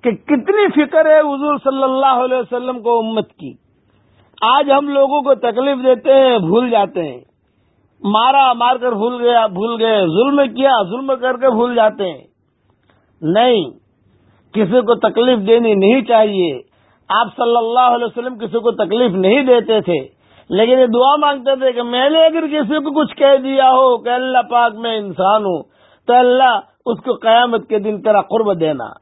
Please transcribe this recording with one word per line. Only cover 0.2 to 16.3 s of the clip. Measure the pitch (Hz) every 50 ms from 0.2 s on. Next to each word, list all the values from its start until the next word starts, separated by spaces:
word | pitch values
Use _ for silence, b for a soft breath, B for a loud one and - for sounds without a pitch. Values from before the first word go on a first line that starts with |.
| _ - 294 262 262 381 403 427 415 381 - 294 302
فکر | - - 311 311
ہے | 311 311 311
حضور | 302 294 277 277 285 294 294 262 -
صلی | 269 269 269 269
اللہ | 262 262 262 269 269 262 247 254
علیہ | 254 254 254
وسلم | 240 - 247 247 247 254 254 247
کو | 208 233 240 233
امت | 226 220 226 220 196 -
کی۔ | _ _ 160 131 - _ _ _ _ _ _ _ _ _ _ _ _ _ _ _ _ -
آج | 220 220 254 285 285 285
ہم | 269 277 294 285
لوگوں | 277 277 277 269 277 294
کو | 269 277 269
تکلیف | - - 240 202 233 262 277 277 254 247
دیتے | 262 254 220 - 233 269
ہیں، | 269 269 254 247 226
بھول | 180 160 185 226 254 247
جاتے | 226 214 202 - - 185 165
ہیں، | 147 127 123 123 _ _ _ _ _ _ _ _ _ _ _ _ _ _ _ -
مارا، | 196 208 214 233 262 269 277 269 262 240
مار | 233 240 240 254
کر | 247 240 254
بھول | 233 196 214 240 247 247
گیا، | 240 240 240 233 220 214
بھول | 185 175 208 233 233 226 226
گئے، | 226 220 208
ظلم | 190 165 156 190 240 277 277 285 277 247 214
کیا، | 240 269 277 262 226 202 170
ظلم | 202 247 269 269 269 247
کر | 240 254 262 247
کے | 254 269
بھول | 233 220 233 247 247
جاتے | 233 220 214 - - 202 180
ہیں۔ | 156 127 - _ _ _ _ _ _ _ _ _ _ _ _ _ _ _ _ _ _ _
نہیں، | 165 151 175 208 240 254 240 214 160 127 - _ _ _ _ _ _ _ _ _ _ _ _ _ _ _ _
کسی | 214 214 165 208 254
کو | 240 208 233
تکلیف | - - 214 - 220 240 254 254 226 196 202
دینی | 226 233 233 226 214
نہیں | 196 190 196 240 269
چاہیے۔ | 214 220 240 220 220 214